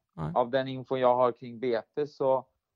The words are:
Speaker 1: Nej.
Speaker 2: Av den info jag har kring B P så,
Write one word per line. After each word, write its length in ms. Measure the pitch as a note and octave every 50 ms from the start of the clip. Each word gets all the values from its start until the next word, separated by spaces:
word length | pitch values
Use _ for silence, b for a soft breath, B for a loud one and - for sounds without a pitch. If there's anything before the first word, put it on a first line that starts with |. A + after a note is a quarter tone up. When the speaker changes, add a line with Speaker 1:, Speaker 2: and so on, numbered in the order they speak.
| _ _ -
Speaker 1:
Nej. 180 | - D#2 - -
Speaker 2:
Av 140 | A#2+ B2 A#2+
den 180 | C3 C3+ C3
info 300 | C3+ C3 C3 B2 - C3+
jag 180 | C3 B2+ B2 B2
har 160 | B2 B2+ A#2+
kring 280 | A#2 - B2+ A#2+ A#2+ A2
B 220 | B2+ B2+ A2+ G#2+ - _ -
P 120 | D3 D3
så, 380 | C#3 - - C#3+ C3 C3 C3 C3 _ _ _ _ _ _